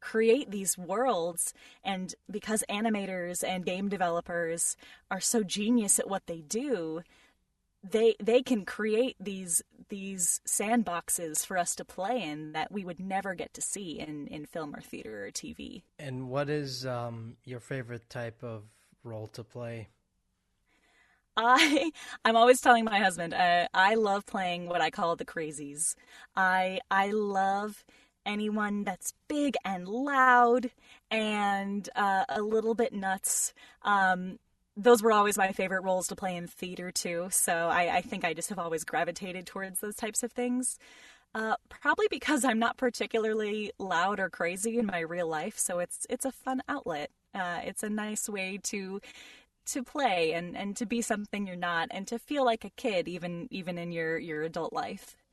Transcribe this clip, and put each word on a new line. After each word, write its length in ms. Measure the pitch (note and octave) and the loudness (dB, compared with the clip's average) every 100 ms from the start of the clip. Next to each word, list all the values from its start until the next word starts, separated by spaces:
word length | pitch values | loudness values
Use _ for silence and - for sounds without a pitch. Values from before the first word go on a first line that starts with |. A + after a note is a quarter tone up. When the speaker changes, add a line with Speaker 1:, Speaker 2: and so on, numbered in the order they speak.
Speaker 1:
create 500 | - A3 A3+ B3+ C#4 | -2 4 6 6 4
these 260 | G3+ F#3+ - | -4 -2 -4
worlds, 800 | E3+ G3 C4 F#3+ E3+ E3+ - - - - | -2 0 2 2 0 -2 -6 -8 -16 -10
and 300 | F#3+ F#3+ F3+ - - | -6 -4 -6 -10 -10
because 340 | G3+ G#3 G#3+ - | -8 -2 -2 -2
animators 760 | G#3 A3+ G#3+ F#3+ F#3 F3 F3 - | -2 0 0 -2 -4 -4 -4 -4
and 180 | F#3 | -2
game 240 | F3+ F3+ G3+ | -2 -2 -2
developers 880 | F#3+ F3 E3+ - E3+ E3 E3+ - - - - - | 0 0 0 -2 -2 -2 -2 -2 -4 -12 -20 -8
are 100 | F#3+ | -4
so 220 | - A#3 | 0 0
genius 560 | G3 G3 G#3 A#3+ G3+ - | 0 0 2 2 4 2
at 100 | - | 0
what 180 | F#3+ - | -4 -6
they 140 | E3 | -12
do, 600 | D3 G#3+ C#4+ G#3+ D#3+ D#3+ E3+ _ _ _ _ _ _ _ | -6 -6 -2 -2 -2 -6 -10 _ _ _ _ _ _ _
they, 320 | F#3+ A3 A3+ G#3+ | -2 4 4 4
they 220 | G#3 B3 | 4 4
can 220 | B3+ A#3+ | 4 0
create 520 | F#3 - G#3+ G#3+ B3+ - | 0 -4 0 2 2 -2
these, 440 | - F#3+ F3+ F3 - - - | -8 -8 -2 -2 -2 -10 -14
these 520 | G3+ G3 F#3+ F3 - - | -10 -8 -2 0 -2 -2
sandboxes 1000 | - G#3 A#3+ F#3+ E3+ - - E3 D#3 - | -2 2 2 2 -2 -2 -4 -2 -4 -2
for 100 | F#3+ | 0
us 180 | F3 - | 0 -2
to 80 | |
play 380 | F3 - F#3+ B3 | -8 -6 -2 -2
in 300 | D#3+ D3+ D#3 | -4 -6 -6
that 200 | D#3 D#3 | -6 -4
we 120 | G3+ | -6
would 160 | F3+ F3 | -8 -8
never 340 | F#3+ F#3+ G3 | -4 -4 -4
get 200 | F3 - | -6 -8
to 80 | - | -8
see 360 | - F#3+ F#3 D3 | -8 -6 -6 -8
in, 280 | D3+ D3+ C#3+ | -8 -8 -8
in 200 | D#3 D3+ | -10 -10
film 280 | E3+ D3+ | -8 -8
or 60 | - | -10
theater 460 | - - - - G2 | -12 -12 -12 -10 -10
or 40 | |
T 220 | - - | -10 -12
V. 320 | - - - - - | -12 -14 -16 -18 -14
Speaker 2:
And 300 | C#3+ B2+ C3 | -10 -8 -4
what 220 | C3 C#3+ | -2 0
is, 340 | D3+ C#3+ B2 | -2 -4 -6
um, 520 | C3 B2 A#2+ A#2 A2+ - | -6 -4 -6 -8 -12 -14
your 160 | - B2 | -12 -12
favorite 500 | - C3+ A#2 A#2+ - | -8 -8 -8 -10 -10
type 320 | B2+ A#2 A2+ | -10 -8 -10
of 220 | A#2+ A2+ G#2+ _ _ _ | -10 -12 -14 _ _ _
role 240 | A#2+ A2 G#2+ | -12 -10 -10
to 160 | - | -12
play? 440 | A2+ B2 A#2+ A#2 G#2+ _ _ _ _ _ _ _ _ _ _ _ _ _ _ - | -14 -10 -10 -10 -12 _ _ _ _ _ _ _ _ _ _ _ _ _ _ 2
Speaker 1:
I, 560 | A3+ C4 D#4+ D4 E4 - - | 6 8 6 4 0 -4 -12
<laughs> 160 | - | 0
I'm 120 | A3+ A3+ | 4 8
always 240 | A#3+ B3+ | 10 10
telling 240 | C#4+ A#3 | 8 6
my 140 | A3 G#3 | 6 4
husband, 340 | G3 F3 E3+ | 2 2 -2
uh, 360 | - F3+ F3 E3+ | 2 4 4 4
I 220 | F3+ F#3+ | 6 6
love 320 | A3+ G#3+ G3+ - | 6 4 2 -2
playing 420 | G3+ F#3 F3 F3 | -4 -2 -2 -2
what 120 | E3+ | 0
I 100 | D#3+ | 2
call 240 | - E3+ | 2 0
the 100 | E3+ | 0
crazies. 720 | - - D#3 D3+ C#3+ D3 - - - - - - | -4 -6 -8 -8 -10 -4 -4 -4 -12 -20 -6 0
I, 440 | F#3+ F#3 F#3 F#3+ - | 4 4 2 -2 0
I 220 | G3 G3 | 2 2
love 720 | G#3+ G3+ G3 F#3+ G3 G#3+ G#3 - - _ _ - | 0 0 2 2 0 -4 -10 -20 -20 _ _ -6
anyone 560 | G#3 G#3+ G#3+ G#3 G3+ | -4 -2 0 -2 -2
that's 300 | G3 F#3 - - - | -4 -6 -8 -10 -4
big 260 | D4 D4 - | 0 0 0
and 240 | F#3 F#3+ F3+ | -4 -6 -4
loud 840 | A3+ C#4+ C#4 B3+ B3 A#3+ B3 B3 - - - - | -4 0 4 8 8 8 6 2 -6 -20 -20 -6
and, 800 | A3 G#3+ G#3 G3+ G3 G3 G3+ G3 | -2 0 0 2 0 -2 -4 -4
uh, 300 | - G3+ F#3+ - | 0 2 2 2
a 140 | - | -2
little 320 | G#3 A3 A3 | 0 2 2
bit 180 | A3+ A#3 | 2 0
nuts. 640 | G#3 F#3+ F#3+ - - - - - - | 0 -2 -2 0 0 -2 -6 -20 -6
Um, 560 | G3+ G3+ F#3+ F3+ F3+ - _ _ _ - | 2 4 6 4 -2 -10 _ _ _ 4
those 260 | G#3+ A#3+ | 8 8
were 80 | A3 | 8
always 260 | G#3 G#3 G#3 | 6 6 4
my 140 | F#3+ | 2
favorite 320 | G3 F#3+ F#3 | 2 -2 0
roles 240 | F#3 F#3 F3 | 2 0 0
to 80 | F#3+ | -4
play 200 | F#3+ F3 | -4 -4
in 100 | F3 | -8
theater 460 | - F3+ F3+ F3+ | -10 -10 -8 -6
too, 360 | - F3+ E3+ F3+ | -4 -2 -2 0
so 220 | - - | 2 2
I, 440 | E3+ E3+ E3 E3+ F3 | 2 2 2 2 2
I 40 | |
think 240 | F3+ G3 | -2 -2
I 80 | F3 | -2
just 160 | D#3+ - | -2 -4
have 100 | F#3+ | -4
always 240 | E3+ D#3+ | -4 -4
gravitated 600 | - D#3+ E3+ F3 G3 F3+ | -2 -2 -2 -4 -8 -8
towards 360 | F3+ G3+ F#3+ F#3 | -10 -10 -8 -8
those 160 | G#3 G#3 | -8 -6
types 260 | G#3+ G#3+ | -6 -4
of 80 | A#3+ | -4
things. 480 | - B3 B3 B3+ - - - - - _ | -4 -2 -2 -2 -6 -14 -20 -20 -20 _
Uh, 220 | A3 A3 G#3+ - | -6 -2 -4 -6
probably 380 | - C#4+ E4 G#4+ | -4 0 2 2
because 340 | D4 - D4 | 0 0 2
I'm 160 | B3+ A3 | 2 2
not 160 | A#3 - | 0 0
particularly 960 | B3 - G#3 A3+ A3 A3 G#3+ G#3+ G#3 - | -2 0 -2 0 0 0 -2 -4 -6 -6
loud 420 | F#3+ E3 F#3 G3+ | -2 2 2 0
or 100 | F#3 | -4
crazy 480 | - F3 F#3 A3 A3+ | -2 -4 -2 -2 0
in 80 | G#3+ | 0
my 140 | F3+ | -2
real 260 | E3 F3 E3 | -4 -2 -2
life, 320 | D#3 F3+ - | -2 -4 -4
so 220 | - F3+ | -2 -2
it's, 260 | F3 - - | -4 -8 -8
it's 160 | B3 | -6
a 60 | C4+ | -6
fun 320 | - - C4 - | -6 -6 -6 -6
outlet. 420 | C#4 - D3+ D3 _ _ | -8 -6 -6 -8 _ _
Uh, 260 | G3 F3+ E3+ | -8 -6 -6
it's 180 | - F#3+ | -8 -6
a 80 | G#3+ | -4
nice 380 | G#3+ G#3+ G#3+ - | -4 -4 -6 -6
way 320 | G#3 F#3+ G3 | -6 -6 -6
to, 360 | - G#3 F#3+ G3 - - - - _ _ - | -6 -6 -6 -10 -12 -20 -20 -20 _ _ -8
to 160 | C#4+ | -8
play 500 | B3 D4+ B3+ F#3 E3 | -6 0 2 2 2
and, 240 | E3 F3 - | 0 -4 -6
and 200 | G3 G3+ | -6 -6
to 100 | G#3+ | -2
be 160 | A#3+ | -2
something 440 | A3+ G#3 G#3 G3+ G3+ | 0 -2 -4 -6 -6
you're 100 | F3+ | -4
not, 320 | F3 E3+ E3+ | -2 0 -2
and 160 | F#3+ G3 | -6 -8
to 120 | A#3 | -8
feel 260 | - D4 | -4 2
like 200 | B3+ A3+ | 2 2
a 60 | G3 | -4
kid 380 | - B3+ F#3+ E3 | -6 -2 -2 -2
even, 400 | F3+ F3 E3+ E3+ | -4 -6 -8 -8
even 280 | F#3+ F3+ F3 | -8 -6 -6
in 120 | E3+ | -6
your, 260 | E3+ D#3+ E3 | -4 -2 -2
your 260 | E3 D3+ | -4 -6
adult 300 | D#3+ E3 - | -4 -4 -4
life. 440 | - - G3 - - _ | -4 -6 -8 -14 -20 _